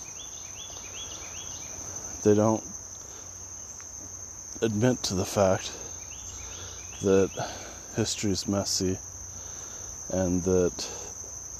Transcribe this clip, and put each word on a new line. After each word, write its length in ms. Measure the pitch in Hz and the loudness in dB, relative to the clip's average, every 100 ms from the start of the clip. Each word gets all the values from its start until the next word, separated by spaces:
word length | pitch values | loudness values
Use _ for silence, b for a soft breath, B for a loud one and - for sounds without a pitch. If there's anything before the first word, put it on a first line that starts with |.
| B - - - - - - - - - - - - - - - - - - - - - | B -10 -10 -10 -10 -10 -10 -10 -10 -8 -8 -8 -8 -8 -8 -6 -6 -8 -6 -6 -6 2
They 120 | 104 | 6
don't 300 | 104 110 110 - - - - B B B B B - - - - - - - - - - - | 8 6 4 0 -10 -12 -12 B B B B B -12 -12 -14 -12 -12 -12 -10 -10 -10 -10 0
admit 400 | 113 104 123 123 | 2 6 4 4
to 100 | - | 2
the 100 | 92 | 2
fact 480 | 98 107 95 98 - - B B B - - B B B B B B - | 2 6 8 6 0 -8 B B B -12 -10 B B B B B B 0
that 280 | 98 95 95 - B B B B B - | 8 8 8 2 B B B B B 0
history's 500 | 107 - 107 92 - | 0 2 2 2 2
messy 520 | 101 95 - 92 92 - - - B B B B B B B - | 2 2 2 2 0 -4 -12 -10 B B B B B B B -2
and 320 | 92 90 90 | 2 4 4
that 440 | 90 92 87 - - B B B - - - | 6 6 6 2 -6 B B B -10 -10 -10